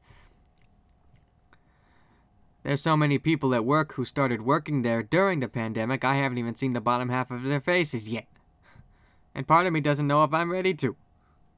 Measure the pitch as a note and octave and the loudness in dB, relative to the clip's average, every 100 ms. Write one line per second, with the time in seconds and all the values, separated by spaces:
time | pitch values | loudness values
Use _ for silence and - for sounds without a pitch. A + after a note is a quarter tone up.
0 | _ - - _ _ _ _ _ _ _ | _ -20 -20 _ _ _ _ _ _ _
1 | _ - _ _ _ _ _ _ _ _ | _ -20 _ _ _ _ _ _ _ _
2 | _ _ _ _ _ _ - C#3+ E3 D#3 | _ _ _ _ _ _ -4 -2 2 2
3 | D3 C#3 D#3 D#3+ C3+ B2 A2+ D3+ D3+ - | 4 2 0 0 2 0 2 0 0 -4
4 | A#2+ - C3+ A#2 A2+ D#3 D#3 D3 A#2+ A#2 | -6 -2 -2 0 0 0 0 -2 0 0
5 | G#2+ E3 G3 E3 A#2+ - A2+ A2 A2+ C3 | 0 2 2 0 -2 -4 -4 -2 -2 -2
6 | B2+ C#3 C#3 B2 A#2 A2+ C3+ A#2+ A2+ B2 | 0 0 0 -2 -4 -4 -4 -2 0 0
7 | B2 B2+ B2 B2 C3 C#3+ D#3+ F3+ D3+ A#2+ | 0 -2 -4 -6 -2 -2 2 0 0 -4
8 | G#2+ A2+ - _ _ _ _ - - _ | -6 -8 -10 _ _ _ _ -20 -20 _
9 | _ _ _ - C3 D#3+ F3+ D#3+ D3 C#3+ | _ _ _ -6 4 4 4 2 0 0
10 | C#3+ D3 D3+ D#3+ E3+ F#3 F#3 D#3+ B2 - | 2 2 2 0 -2 -2 -2 0 -2 -4
11 | _ _ _ _ _ | _ _ _ _ _